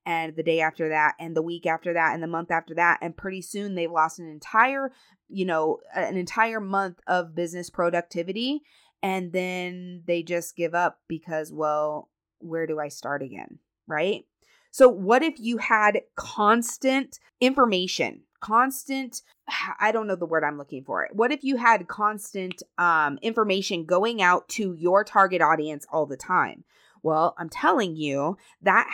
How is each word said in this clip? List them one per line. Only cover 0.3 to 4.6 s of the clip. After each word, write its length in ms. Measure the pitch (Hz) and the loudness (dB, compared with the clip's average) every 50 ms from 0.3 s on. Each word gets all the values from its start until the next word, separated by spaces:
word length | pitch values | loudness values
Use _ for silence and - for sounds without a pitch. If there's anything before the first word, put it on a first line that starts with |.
| 156 | -6
the 80 | 165 | -4
day 180 | 156 170 160 165 | 0 0 2 2
after 280 | 156 160 160 - 165 156 | 2 0 -2 -2 -4 -2
that 260 | 156 156 151 151 - - | 0 2 2 2 0 -2
and 160 | 165 165 165 | -8 -6 -4
the 60 | 160 | -4
week 240 | 160 170 170 170 175 | -4 -4 -6 -4 -2
after 260 | 170 160 160 - 175 | -2 -2 -2 -2 -2
that 220 | 170 170 165 156 - | 0 0 2 0 0
and 80 | 165 | -2
the 40 | 165 | -4
month 240 | 165 165 165 170 170 | -6 -6 -6 -4 -2
after 240 | 170 165 165 - 160 | -2 -2 -2 -4 -2
that. 240 | 170 175 170 - - | 2 4 4 4 2
And 120 | 170 170 160 | -2 -8 -10
pretty 260 | - - 190 190 185 | -10 -12 -10 -10 -12
soon 320 | 170 - - 202 208 202 190 | -12 -12 -10 -8 -8 -6 -4
they've 160 | 175 170 165 | -4 -4 -2
lost 280 | 170 160 156 160 - 180 | 0 0 0 0 -2 -8
an 100 | 170 160 | -16 -16
entire, 640 | 151 151 - - - 220 | -16 -16 -10 0 2 2